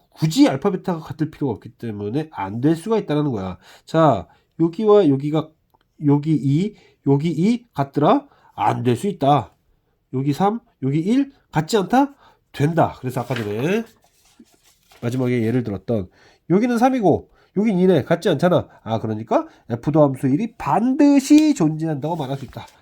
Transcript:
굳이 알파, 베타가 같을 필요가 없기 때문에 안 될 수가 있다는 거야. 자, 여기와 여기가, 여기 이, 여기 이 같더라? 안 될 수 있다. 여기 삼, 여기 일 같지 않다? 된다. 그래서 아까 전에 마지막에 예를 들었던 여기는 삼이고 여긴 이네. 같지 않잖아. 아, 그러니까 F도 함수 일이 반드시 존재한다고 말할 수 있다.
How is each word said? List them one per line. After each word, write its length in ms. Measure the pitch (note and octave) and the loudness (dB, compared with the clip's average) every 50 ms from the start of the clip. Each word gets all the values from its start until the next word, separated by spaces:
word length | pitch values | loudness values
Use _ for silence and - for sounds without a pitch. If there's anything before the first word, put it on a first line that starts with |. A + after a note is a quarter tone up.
| _ _ | _ _
굳이 360 | _ - D#3 D#3+ D#3+ C4 D4 | _ -4 -2 -2 4 4 4
알파, 240 | A#3 C#3 C3 - G3+ | 4 4 0 -2 -2
베타가 300 | F#3 F3 - - F3 D#3+ | -4 -2 -4 -6 -6 -6
같을 300 | - - - - D#3 D3 | -8 -12 -6 -6 -6 -6
필요가 240 | - - D3 C3 G#2 | -4 -6 -4 -4 -4
없기 160 | F2+ - A2+ | -6 -10 -20
때문에 580 | - _ - A#2 G#2 G2+ G2+ G#2 A2+ D3+ D#3 D#3 | -18 _ -12 -10 -8 -8 -8 -6 -4 -6 -6 -6
안 300 | - - G2 G2 G#2 A#2+ | -8 -10 -8 -8 -6 -2
될 160 | B2+ D#3 E3 | 0 0 0
수가 220 | D#3+ - G#3+ A3+ G#3 | 0 -2 -2 -2 -2
있다는 320 | G3 - D3 D3+ D3 D3 | -2 -2 -2 -2 -2 -2
거야. 240 | A#2+ G2+ F#2+ F#2 E2+ - _ - - - _ | -4 -4 -6 -8 -10 -12 _ -20 -20 -20 _
자, 420 | - - D#3+ D#3+ D3 A#2 F#2+ E2 - _ _ _ _ _ - | -4 0 2 4 4 2 0 -4 -12 _ _ _ _ _ -2
여기와 480 | D#3+ E3+ E3 - A3 G#3 G#3 G#3 G3 D3 | -2 -2 -2 0 2 4 6 6 6 4
여기가, 400 | C#3 C3+ C#3+ D3 D3+ D#3 - - _ _ _ _ _ _ _ _ _ _ D#3 | 2 0 -2 -2 -2 -2 -4 -4 _ _ _ _ _ _ _ _ _ _ 2
여기 300 | C#3+ C#3+ D3 D3 D#3+ D#3 | 2 2 2 2 0 0
이, 400 | C3 C3+ C3+ C#3 D#3+ F#3+ G#3 - - _ _ _ _ _ | 0 2 0 0 0 0 -2 -6 -10 _ _ _ _ _
여기 240 | C#3+ C#3 C#3 D3+ F3 | 0 2 2 2 -2
이 340 | D#3+ D#3 F3 G#3+ B3 A#3 - _ | -2 0 0 0 0 -2 -6 _
같더라? 560 | _ - C#3 C#3+ - C#3+ D4 - A#3+ C#4+ - _ _ _ _ _ _ | _ -6 -6 -4 -2 0 2 4 2 2 0 _ _ _ _ _ _
안 280 | - G2+ A2 B2 A#2+ | -2 -2 -2 0 0
될 140 | A#2+ B2 A#2+ | 0 0 0
수 120 | A2+ - G3+ | 0 -2 -6
있다. 460 | F#3 - - C3+ D3 C3+ G2+ - _ _ _ _ _ _ _ _ _ _ _ _ | -4 0 2 2 2 2 0 -6 _ _ _ _ _ _ _ _ _ _ _ _
여기 220 | - B2+ C#3 D3 C#3 | -8 -4 -2 -2 -2
삼, 260 | - F#3+ G3+ A3 A#3 - _ _ _ | 0 0 -2 -2 -4 -10 _ _ _
여기 160 | - C3+ C#3 D#3+ | -6 -4 -2 -2
일 340 | D#3+ G3 A#3+ C4+ C#4 C#4 - _ _ _ | -2 0 0 0 -2 -4 -8 _ _ _
같지 280 | - D#3 D#3 - A#3 G#3 | -4 -4 -2 0 -2 -2
않다? 360 | F#3 F3+ - B3+ F#3 F3+ - _ _ _ _ _ _ _ | 0 2 2 0 0 0 -4 _ _ _ _ _ _ _
된다. 420 | - - C#3 D#3 E3+ E3 C3+ G2+ - - | -4 -2 -2 0 2 2 0 0 -2 -8
그래서 220 | - B2+ B2 C3 | -10 -8 -6 -6
아까 120 | A#2+ - C3 | -6 -6 -6
전에 500 | A#2+ A2 G#2 G#2 A2 C3 E3+ G3+ A3+ A3+ - _ _ _ _ _ _ _ _ _ _ - _ _ _ _ _ _ _ _ _ - _ | -6 -6 -6 -6 -4 -4 -2 -2 -4 -4 -8 _ _ _ _ _ _ _ _ _ _ -20 _ _ _ _ _ _ _ _ _ -18 _
마지막에 420 | - A#2+ A#2+ C3 B2+ B2 B2 A#2+ | -8 -6 -4 -2 -2 -2 -2 -2
예를 220 | A2 A2 A#2 B2+ A#2+ | -2 -2 -2 -2 -4
들었던 460 | A2 G2 F#2 - - A#2 G#2+ F2+ - _ _ _ _ _ _ _ - | -4 -8 -8 -6 -4 -4 -4 -4 -8 _ _ _ _ _ _ _ 0
여기는 260 | D#3+ G3+ A#3+ B3 A#3+ | 0 2 2 0 0
삼이고 540 | A3 A#3+ C4 C4 C4 G3+ E3+ B2 G2+ - _ _ _ _ _ _ | 2 2 0 0 2 2 0 0 0 -4 _ _ _ _ _ _
여긴 220 | F3+ G#3+ A#3 G3 F3 | -2 0 0 2 2
이네. 260 | F#3 F#3 F#3 C#3+ - | 4 4 4 2 2
같지 240 | - E3+ E3+ - G#3+ | 0 -2 -2 0 -2
않잖아. 400 | D#3+ C3+ F3 F3+ F3 C3 - - - - | 0 2 2 2 2 0 0 -4 -14 -16
아, 180 | _ G#2+ A2+ G#2+ | _ -6 -4 -4
그러니까 460 | - A2 A2 G#2+ A2+ - A3+ D#4+ D#4+ - _ _ _ - | -4 -6 -6 -8 -4 -2 -2 -2 -2 -4 _ _ _ -10
F도 320 | A#2 A#2 - D3+ D3 D#3+ | -10 -6 -6 -2 2 2
함수 260 | D3 C#3 C3 C3 - B2+ | 2 2 2 -2 -2 0
일이 240 | C3+ E3 A3+ A3+ - - | 0 0 -2 -6 -8 -10
반드시 960 | - C#3 D3+ F#3+ A3+ C4 C4 D4+ D4 C#4+ C#4+ C#4 C4+ - D4 D4+ D#4 D4+ C#4+ | -4 -2 -2 0 0 0 2 4 4 6 6 4 4 6 6 6 6 4 2
존재한다고 600 | - E3+ D#3 D#3 D#3 D#3+ D#3+ D#3 C3+ C3 D#3 F3 | 2 0 0 0 -2 -4 -4 -4 -4 -6 -6 -6
말할 200 | D#3+ C#3 B2 C#3 | -6 -6 -6 -6
수 80 | C3+ B2 | -8 -8
있다. 220 | - - A#2 - - _ _ | -14 -16 -18 -18 -20 _ _